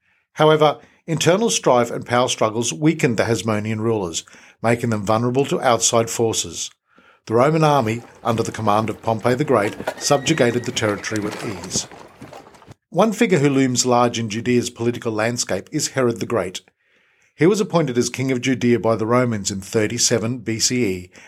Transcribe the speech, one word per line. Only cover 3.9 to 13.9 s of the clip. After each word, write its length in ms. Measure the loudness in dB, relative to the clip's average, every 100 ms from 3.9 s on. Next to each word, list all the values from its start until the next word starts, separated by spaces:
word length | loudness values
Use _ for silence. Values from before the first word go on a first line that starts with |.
| -2 -4 -6 -12 -20 -20 -4
making 260 | 0 0 0
them 160 | -2
vulnerable 400 | 0 0 0 0
to 160 | 0 0
outside 480 | 2 2 2 0 0
forces. 640 | 0 -2 -2 -6 -8 -12 _ _ _ _ _ -2
The 80 |
Roman 280 | 2 4 4
army, 380 | 4 4 0 -4 -8 -8
under 180 | -2 -2
the 80 | -2
command 380 | -2 2 2 2
of 140 | -4
Pompey 320 | -4 0 0
the 100 | 0
Great, 320 | 2 2 2 -4 -10 -6
subjugated 640 | 0 0 2 2 2 0
the 80 | -4
territory 480 | -4 -2 -2 -4 -6
with 240 | -6 -8
ease. 420 | -10 -10 -8 -8 -8 -14 -20 -20 -20 -20 -20 -20 -20 -20 _
One 240 | 0 2
figure 280 | 2 2 4
who 100 | 4
looms 340 | 4 2 2
large 340 | 2